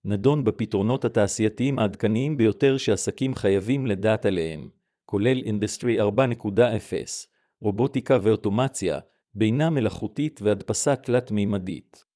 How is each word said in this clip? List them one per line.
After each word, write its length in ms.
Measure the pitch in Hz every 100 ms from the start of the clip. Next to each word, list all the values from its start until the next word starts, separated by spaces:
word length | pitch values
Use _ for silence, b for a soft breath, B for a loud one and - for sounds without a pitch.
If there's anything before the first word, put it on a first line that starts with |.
| 104
נדון 380 | 104 123 147
בפתרונות 640 | 113 104 110 101 104 131 117
התעשייתיים 720 | 117 101 - 107 - 131 135
העדכניים 580 | 107 95 107 110 139 147
ביותר 400 | 110 101 139 135
שעסקים 580 | - 98 - - 131 123
חייבים 500 | 104 98 101 139 131
לדעת 400 | 98 107 110 104
עליהם, 440 | 92 80 78 62 _ _ _ -
כולל 360 | 101 110 131
Industry 580 | 117 107 104 - 123 113
ארבע 260 | 104 101 131
נקודה 500 | 117 107 101 120 107
אפס, 520 | - 92 - - - _ _ _
רובוטיקה 560 | 107 98 135 131 - 127
ואוטומציה, 760 | 101 107 104 101 135 - 90 73 - _ _
בינה 360 | 101 110 123 160
מלאכותית 720 | 151 110 - 110 - 151 -
והדפסה 540 | 104 101 - 107 - 131
תלת-מימדית. 1080 | - 123 123 107 101 101 92 85 _ _ _